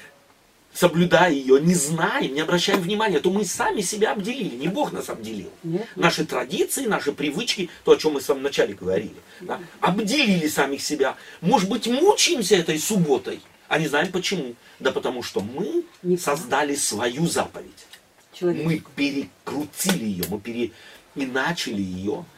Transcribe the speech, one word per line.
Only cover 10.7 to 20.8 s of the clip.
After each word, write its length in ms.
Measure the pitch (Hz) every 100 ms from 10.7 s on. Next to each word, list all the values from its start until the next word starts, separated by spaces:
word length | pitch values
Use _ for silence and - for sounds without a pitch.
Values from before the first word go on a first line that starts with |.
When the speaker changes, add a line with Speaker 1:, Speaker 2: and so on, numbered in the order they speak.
| 139
Speaker 1:
себя. 340 | - 151 135 - - -
Может 260 | 170 233 190
быть, 180 | 240 233
мучаемся 680 | 247 381 440 - 311 185 196
этой 220 | 170 156
субботой, 640 | - 214 156 127 110 - - - -
а 100 | 156
не 80 | 151
знаем 240 | 143 180
почему. 420 | 180 - 185 127 120 - -
Да 120 | 131
потому 320 | 135 - 127
что 180 | 113 110
мы 420 | 101 139 233 339 339 -
Speaker 2:
Не 140 | 175 175
Speaker 1:
создали 580 | - 185 123 143 147 139
свою 500 | - 104 117 127 170
заповедь. 580 | 127 - - - - - - _ _ _
Speaker 2:
Человеческую. 440 | - 180 156 160 -
Speaker 1:
Мы 60 | - -
перекрутили 1120 | 143 - - - - 127 294 - - 165 110
её, 200 | 90 -
мы 100 | 104
переиначили 1400 | 110 117 117 -